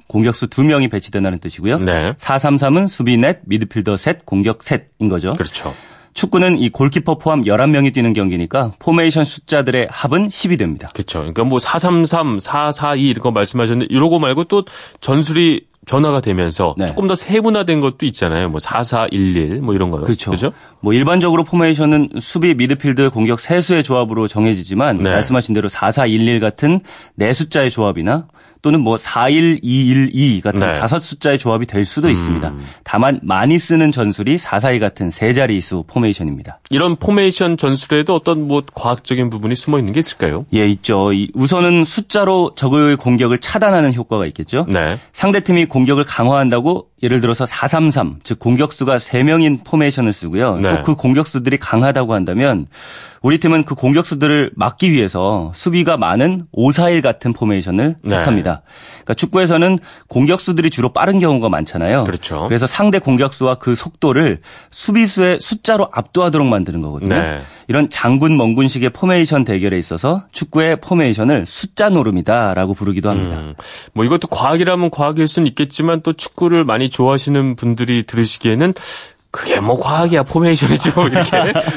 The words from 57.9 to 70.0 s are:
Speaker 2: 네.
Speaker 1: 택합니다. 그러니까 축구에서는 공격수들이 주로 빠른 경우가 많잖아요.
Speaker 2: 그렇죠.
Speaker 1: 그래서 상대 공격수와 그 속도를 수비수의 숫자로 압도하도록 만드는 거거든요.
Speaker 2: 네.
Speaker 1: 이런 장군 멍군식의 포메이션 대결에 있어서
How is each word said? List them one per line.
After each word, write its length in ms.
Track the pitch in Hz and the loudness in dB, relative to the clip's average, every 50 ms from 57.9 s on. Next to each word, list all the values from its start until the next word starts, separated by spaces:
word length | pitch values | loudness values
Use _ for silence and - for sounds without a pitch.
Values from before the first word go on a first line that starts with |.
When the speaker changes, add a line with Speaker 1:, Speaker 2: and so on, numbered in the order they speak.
| 165 - | -2 -4
Speaker 2:
네. 140 | - 104 101 | -4 -4 -2
Speaker 1:
택합니다. 460 | 92 82 - 113 101 82 90 82 - _ _ - - - - | 0 0 0 0 0 0 -2 -4 -6 _ _ -20 -20 -20 -20
그러니까 220 | - - - - 117 | -20 -18 -6 -6 -4
축구에서는 640 | - - - - 185 185 165 170 160 170 185 190 170 - - - - _ | -4 -4 0 2 0 2 4 2 2 4 2 2 0 -2 -10 -20 -20 _
공격수들이 640 | _ - 123 131 147 175 185 - - 175 160 160 160 | _ 0 2 2 2 2 0 0 -4 -2 0 -2 -2
주로 220 | - - 120 123 | 0 0 -2 -2
빠른 260 | - - 156 185 196 196 | 0 0 0 2 2 2
경우가 300 | 175 160 143 123 113 110 | 2 2 2 2 0 0
많잖아요. 560 | 90 76 80 - - 82 82 90 120 139 117 | 0 -2 -4 -4 -4 -4 -2 0 0 0 0
Speaker 2:
그렇죠. 400 | 95 90 85 - - 82 73 80 | -2 -4 -6 -8 -8 -6 -6 -2
Speaker 1:
그래서 200 | 113 113 120 127 | -2 0 0 0
상대 340 | 123 - - 202 214 190 190 | -2 0 2 2 2 2 2
공격수와 560 | - 139 131 120 139 135 - - 131 131 127 | 2 2 2 2 2 0 0 -2 0 0 0
그 180 | 123 - 127 120 | 0 0 -2 -2
속도를 640 | - - 165 - _ - 147 123 139 160 135 90 78 - - - - - _ | -2 -4 -12 -6 _ 0 2 4 4 2 2 0 -4 -8 -20 -20 -20 -20 _
수비수의 720 | - - - - 202 226 226 196 - 196 185 180 180 - | -16 -8 -4 0 2 2 2 2 2 0 2 2 2 0
숫자로 480 | - - 220 214 _ - 220 208 196 - | -2 -8 -8 -6 _ 0 2 2 0 0
압도하도록 560 | - 113 - - _ 175 180 175 151 156 143 | -2 -6 -8 -2 _ 0 0 2 2 2 2
만드는 360 | 127 113 98 90 87 80 82 | 2 2 0 -2 -4 -4 -6
거거든요. 380 | 78 76 73 71 90 95 92 87 | -6 -6 -8 -6 -2 -2 0 0
Speaker 2:
네. 180 | 82 80 76 71 69 71 - - - | 0 -2 -6 -8 -12 -16 -20 -20 -6
Speaker 1:
이런 240 | - 120 147 151 143 | -2 0 0 0 0
장군 460 | - - - 120 127 135 147 160 156 | -2 -2 0 2 2 4 4 4 4
멍군식의 540 | 143 117 113 113 127 135 135 - 127 120 127 | 4 2 2 2 2 2 0 0 0 -2 -2
포메이션 540 | 120 - - 185 185 175 165 - 156 139 127 | -2 -2 0 2 2 2 2 2 2 0 0
대결에 320 | 113 104 95 92 101 92 90 | 0 0 0 0 0 0 -2
있어서 460 | 82 - 85 85 | -2 -4 -6 -4